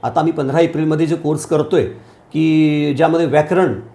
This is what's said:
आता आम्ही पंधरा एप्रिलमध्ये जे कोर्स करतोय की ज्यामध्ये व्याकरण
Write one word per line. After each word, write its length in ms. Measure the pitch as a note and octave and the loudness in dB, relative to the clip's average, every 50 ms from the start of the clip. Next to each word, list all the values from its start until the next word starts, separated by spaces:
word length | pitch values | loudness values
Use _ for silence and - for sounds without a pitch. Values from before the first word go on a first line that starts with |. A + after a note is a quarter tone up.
| - | -6
आता 180 | A#2+ A2+ E3 | -2 -2 0
आम्ही 120 | D#3 E3 D#3+ | 0 0 -2
पंधरा 280 | D3+ C#3+ C3 C3+ E3 | -2 -4 -2 2 2
एप्रिलमध्ये 460 | E3+ E3 E3 D#3+ D#3 D#3 D#3 D3+ E3 | 2 2 2 -2 -2 0 0 0 0
जे 100 | D3+ E3 | 0 -2
कोर्स 300 | E3 - D3 D3 C3 - | -2 -2 -4 -4 -4 -2
करतोय 380 | - E3 D#3+ D3+ D3+ - E3 A2+ F#2 - - - - - _ _ _ - | -2 -2 -2 0 2 0 0 0 0 -6 -14 -20 -20 -20 _ _ _ -4
की 640 | D3 D#3+ D#3+ D#3 D#3 D#3 D3+ D3+ D3 D3 D3 C#3+ | -2 0 2 2 2 2 2 2 0 0 -2 0
ज्यामध्ये 300 | B2+ D#3+ D#3 D#3+ E3 E3+ | 2 2 2 2 2 0
व्याकरण 480 | D3 B2 D3+ D3+ - F#3 F3+ F#3+ D3+ A2 G2 - - - | 2 2 0 0 2 0 0 0 0 -2 -6 -10 -18 -20